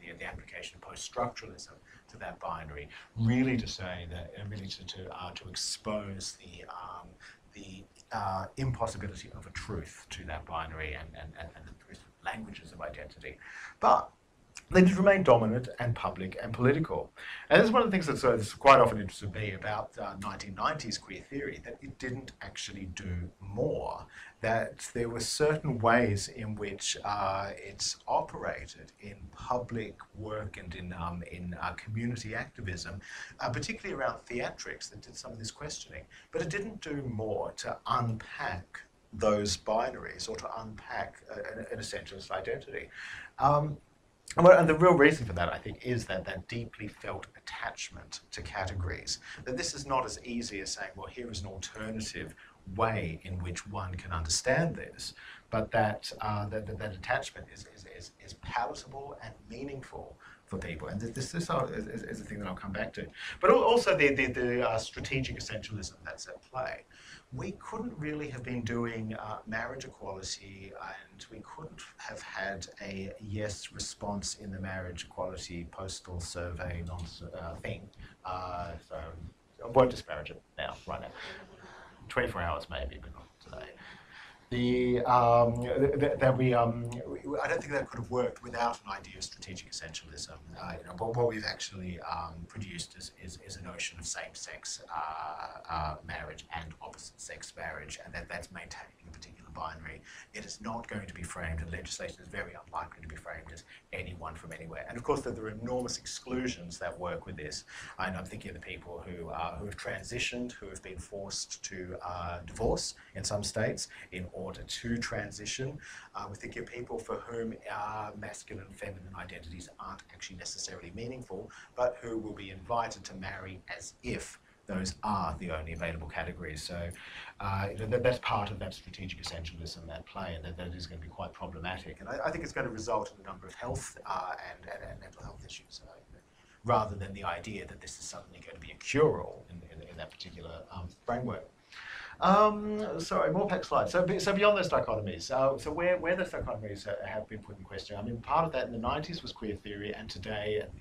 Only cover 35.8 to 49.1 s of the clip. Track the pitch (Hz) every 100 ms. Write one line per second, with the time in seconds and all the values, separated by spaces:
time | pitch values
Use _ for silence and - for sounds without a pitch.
35.8 | - - - - - 160 170 202 214 -
36.8 | 160 143 127 107 110 101 - - - -
37.8 | - 123 117 110 - - 135 87 - -
38.8 | - _ _ 107 110 104 104 - - 110
39.8 | 127 104 - - 113 110 - 113 110 107
40.8 | - 117 - - - 107 98 113 - 107
41.8 | 104 95 - 98 - 95 113 135 - -
42.8 | - - - - - - 131 147 151 147
43.8 | - _ _ _ - - 175 175 160 156
44.8 | 180 147 147 156 110 87 85 - 110 104
45.8 | 123 117 - 95 87 95 - 117 117 -
46.8 | 107 - 101 95 - - - - 113 -
47.8 | - 80 78 - - - - 104 90 92
48.8 | 87 - -